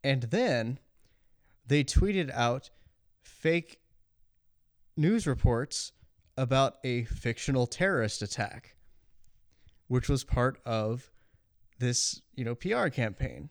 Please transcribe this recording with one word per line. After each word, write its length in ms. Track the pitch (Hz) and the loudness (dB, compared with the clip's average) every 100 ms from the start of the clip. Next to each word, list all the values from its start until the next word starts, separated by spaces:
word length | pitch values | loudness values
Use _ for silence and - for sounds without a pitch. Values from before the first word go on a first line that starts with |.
And 200 | 139 135 | 2 0
then 560 | 117 185 247 123 113 135 _ _ _ _ _ _ _ _ - | 0 2 2 2 -2 -6 _ _ _ _ _ _ _ _ 2
they 180 | 143 | 2
tweeted 460 | 139 - 190 190 147 | 6 4 4 2 -2
out 380 | - 120 127 - - - _ _ _ | 0 0 0 -6 -20 -20 _ _ _
fake 560 | - - 160 170 165 - _ _ _ _ _ _ _ _ _ _ _ - | -20 -4 0 0 -2 -20 _ _ _ _ _ _ _ _ _ _ _ 0
news 300 | 156 226 165 | 2 2 0
reports 680 | 127 - 117 147 - - _ - _ _ - | 2 2 2 -2 -8 -10 _ -20 _ _ -6
about 380 | 127 131 135 - | 0 2 2 0
a 220 | 127 123 117 | -4 -2 -2
fictional 600 | - 120 117 - 135 123 | -4 -4 -4 0 0 0
terrorist 560 | - 190 165 110 - | 0 0 2 -2 -4
attack, 540 | 104 - 104 - - - - - _ - - - _ _ - _ _ | -8 -6 -6 -8 -20 -20 -20 -20 _ -20 -20 -20 _ _ -20 _ _
which 220 | 127 - | -2 0
was 140 | 139 - | -2 0
part 340 | 123 127 123 - | 0 0 -2 -4
of 440 | 113 107 123 - _ _ _ _ _ - _ | -2 -2 -4 -8 _ _ _ _ _ -20 _
this, 420 | 123 120 - - _ - | -2 0 -2 -6 _ -8
you 80 | |
know, 100 | 117 | -6
P 200 | 120 180 | -6 -2
R 160 | 233 180 | 0 0
campaign. 600 | 131 113 92 - 64 - | 0 -2 -2 -6 -6 -16